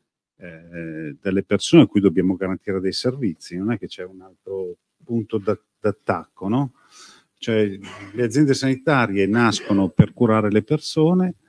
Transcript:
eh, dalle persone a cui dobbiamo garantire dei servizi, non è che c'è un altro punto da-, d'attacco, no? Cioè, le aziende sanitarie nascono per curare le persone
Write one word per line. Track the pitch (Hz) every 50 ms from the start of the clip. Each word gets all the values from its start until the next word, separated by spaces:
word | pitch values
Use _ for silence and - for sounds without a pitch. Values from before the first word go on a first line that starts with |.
| _ _ _ _ _ _ _
eh, | _ 92 87 82 80 85 85 87 85 85 80 80 80 80 73 71 -
dalle | - 98 92 98 -
persone | - 104 98 - - - 170 131
a | -
cui | - 104
dobbiamo | 98 95 82 92 90 92 95
garantire | 87 95 92 92 - - 104 95 95
dei | 92 95
servizi, | 85 - - 127 127 139 135 95 80 _ - - 87 90
non | 98 110
è | 120 -
che | 120 -
c'è | - - 90
un | 92 95 92
altro | 92 92 90 _ _ 95 98 95 95 90 87 _ _ _ _ _ _
punto | - 120 117 107 - - 107
da-, | 98 107 101 - _ _ _ _
d'attacco, | - 107 98 _ - - 98 85 - _ _ - 92 98
no? | 113 131 143 127 _ _ _ _ _ - - - - _ _ _ _ _
Cioè, | - - 113 110 107 101 95 98 - - - - 101 - -
le | 117 123
aziende | 113 107 147 151 139 131
sanitarie | 131 139 135 131 131 - 165 147 131 117 107 98 101 98
nascono | 95 107 120 120 113 107 - - - 104 98 95 85
per | - - 107 - -
curare | - 123 110 110 110 104 104
le | 101 107
persone | 104 - 151 147 - - - 160 156 165 180 185 185 180 - _ _